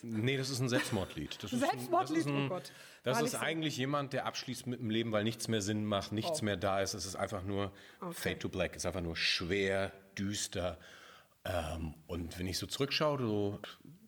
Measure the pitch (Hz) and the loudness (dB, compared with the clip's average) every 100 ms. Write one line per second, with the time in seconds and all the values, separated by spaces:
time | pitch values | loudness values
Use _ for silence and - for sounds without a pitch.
0 | 117 110 120 135 131 123 127 123 - 110 | -4 0 2 2 0 0 2 2 2 0
1 | 90 78 73 - 101 247 302 427 370 349 | 0 -4 -6 -6 -4 0 2 0 2 2
2 | 339 320 294 277 139 - - - - - | 4 2 2 2 2 -2 -8 -14 -20 -4
3 | - 123 117 - 135 160 156 120 135 147 | 0 2 2 0 0 0 0 0 2 0
4 | 135 131 113 - - 117 123 123 117 110 | 0 -2 -2 -4 -6 -4 -4 -2 2 2
5 | 113 107 107 117 - 113 98 107 107 98 | 4 4 2 0 0 2 2 2 2 2
6 | - 104 170 151 107 92 98 98 95 104 | 2 0 0 2 2 2 2 2 2 -2
7 | 92 87 98 101 95 101 98 - - - | -6 -4 -2 -2 -2 0 -2 -4 -18 -10
8 | 180 170 90 90 92 95 85 - 92 90 | -8 -2 -2 -2 -2 0 0 -2 -4 -2
9 | 85 82 - - 85 101 95 98 98 - | -2 0 2 2 2 2 4 2 0 -4
10 | - - 98 101 - 98 87 82 - - | -12 -4 -2 -2 -2 -2 -2 -4 -10 -20
11 | - - - _ - 90 78 80 80 - | -20 -20 -20 _ -2 -2 -2 -2 -4 -6
12 | - 87 82 82 92 90 95 - 139 - | -6 -4 -4 -4 -4 -4 -4 -2 0 2
13 | 151 139 117 104 101 98 - - - 156 | 2 2 2 2 2 -2 -8 -14 -20 -20